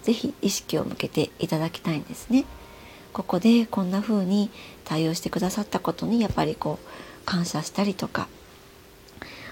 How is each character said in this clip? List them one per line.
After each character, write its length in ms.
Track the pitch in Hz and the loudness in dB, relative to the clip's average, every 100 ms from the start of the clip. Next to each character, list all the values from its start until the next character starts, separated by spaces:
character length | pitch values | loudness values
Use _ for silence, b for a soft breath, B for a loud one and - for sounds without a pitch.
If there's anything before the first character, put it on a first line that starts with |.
ぜ 100 | - | 0
ひ 220 | 226 285 - | 0 0 0
意 80 | 196 | 0
識 280 | - - 160 | 0 -2 -2
を 60 | |
向 100 | - | -2
け 140 | - - | -4 -2
て 220 | - - - | 0 -2 -2
い 100 | 170 | -2
た 100 | 156 | 0
だ 120 | 165 | -2
き 100 | - | -4
た 120 | 175 | -2
い 60 | 151 | -2
ん 40 | |
で 120 | - | -4
す 160 | - - | -10 2
ね。 140 | 254 - B B B B B B | 2 2 B B B B B B
こ 100 | - | -8
こ 160 | - 175 | -2 4
で 280 | 226 233 220 | 6 6 6
こ 160 | 202 | 0
ん 80 | 180 | 0
な 100 | 196 | 0
風 240 | 208 208 | 2 2
に 260 | 180 202 208 B B B | 4 2 2 B B B
対 240 | - 160 160 | -4 0 2
応 60 | |
し 60 | 165 | 0
て 100 | 170 | -2
く 100 | 170 | 0
だ 100 | 180 | 0
さ 120 | 208 | -2
っ 20 | |
た 160 | 208 180 | -2 -2
こ 120 | - | -2
と 140 | - 175 | -2 2
に、 140 | 233 | 2
や 80 | 202 | 2
っ 40 | |
ぱ 120 | - | 2
り 100 | 156 | 0
こ 240 | - 151 156 | 0 -2 -4
う、 440 | - - - - | -8 -16 -16 -10
感 200 | - 180 | -2 0
謝 180 | 170 151 | 0 -2
し 80 | - | -2
た 120 | - | 0
り 120 | 202 | 0
と 120 | 196 - | 0 -2
か、 220 | - - - - - - - - - - - B B B | -4 -6 -10 -20 -20 -20 -20 -20 -20 -20 -18 B B B